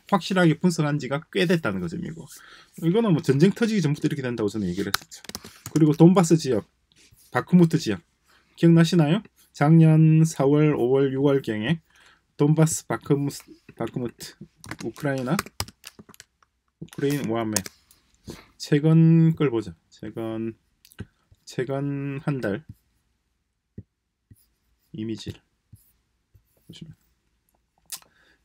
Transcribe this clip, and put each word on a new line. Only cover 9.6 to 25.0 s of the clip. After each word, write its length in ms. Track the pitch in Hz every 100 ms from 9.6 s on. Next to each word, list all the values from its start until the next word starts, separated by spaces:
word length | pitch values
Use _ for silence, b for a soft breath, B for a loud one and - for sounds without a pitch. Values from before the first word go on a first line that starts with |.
| 147 165 160 156 160 160 160
사월, 480 | - 139 147 151
오월, 400 | 127 120 135 139
유월경에 680 | 131 143 139 123 107 113 165 _ b b b b -
돈바스 500 | 147 156 160 - -
바크무-, 420 | 117 - 143 143 - - - _ -
바크무트, 580 | 117 131 120 - - - - _ - -
우크라이나, 540 | 120 - 147 135 123 180 - - - - - - - - _ _ _ _ _ -
우크레인 500 | - - 143 143 110
와메. 240 | 113 110 107 - _ _ _ _ _ - B B B
최근 800 | - 147 156 160 160 165 160 160
걸 160 | 143
보자. 240 | 117 101 80 _ _
최근, 560 | 110 113 113 113 113 113 _ _ _ - B B B _
최근 760 | - - 123 135 143 139 139 139
한 160 | 156 135
달 240 | 113 104 - - _ _ _ _ _ _ _ _ _ - - _ _ _ _ _ _ _ _ _ _
이미지를 500 | -